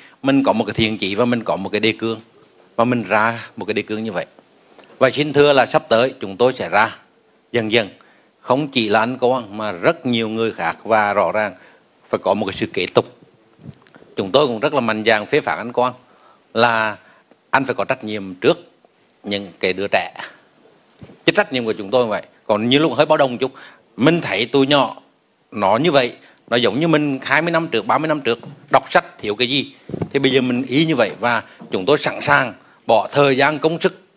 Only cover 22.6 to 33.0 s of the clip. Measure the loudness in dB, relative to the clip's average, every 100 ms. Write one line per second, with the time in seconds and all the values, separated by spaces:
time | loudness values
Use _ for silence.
22.6 | 2 2 2 2 2 4 2 0 -6 -8
23.6 | -20 -20 _ 0 2 2 0 -4 0 2
24.6 | 4 2 0 -4 _ _ _ _ _ -2
25.6 | 2 2 4 2 2 -4 -20 _ -2 0
26.6 | 2 0 2 2 0 -4 0 0 2 -2
27.6 | -2 -4 0 0 0 -2 -2 -4 -6 -18
28.6 | 0 2 4 0 0 -10 -6 -2 0 -2
29.6 | -4 -10 -14 -10 -4 0 2 2 2 -2
30.6 | 0 0 2 2 0 0 -2 -2 -6 -18
31.6 | -8 -4 0 0 0 -4 0 2 0 -6
32.6 | _ _ 0 2